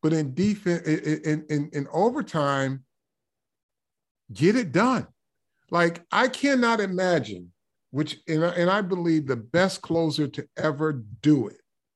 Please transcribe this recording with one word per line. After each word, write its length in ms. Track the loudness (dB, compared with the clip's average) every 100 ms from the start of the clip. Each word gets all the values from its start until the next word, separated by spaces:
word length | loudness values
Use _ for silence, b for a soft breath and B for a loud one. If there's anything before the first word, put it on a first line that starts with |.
But 100 | 2
in 200 | 0 -2
defen-, 500 | 0 0 0 -2 -2 0
in, 340 | -2 0 -4
in, 220 | -2 -4 -2
in, 220 | -4 -4
in 160 | -6 -4
overtime, 920 | 0 0 0 -4 -2 0 0 -2 -4 _ _ _ _ _ _ _ _ _ _ _ _ _ _ _
get 220 | 0 2
it 160 | 2 0
done. 380 | 2 2 0 -4 _ _ _ _ _ _
Like, 320 | 2 2 0 _
I 160 | 2 2
cannot 500 | 2 0 2 2 2
imagine, 720 | 0 0 2 2 0 -10 -14 _ _ _ _
which, 280 | -4 -4 -6 -4
and 160 | 0
I, 40 | 0
and 200 | 2 2
I 120 | 2
believe 440 | 0 -2 0 0 0
the 100 | -4
best 460 | -2 2 2 0
closer 460 | -2 0 0 0 -4
to 180 | -4 -14 -4
ever 360 | -4 -2 -2
do 560 | -4 -10 -2 4 4 2
it 120 | -10 _ _ _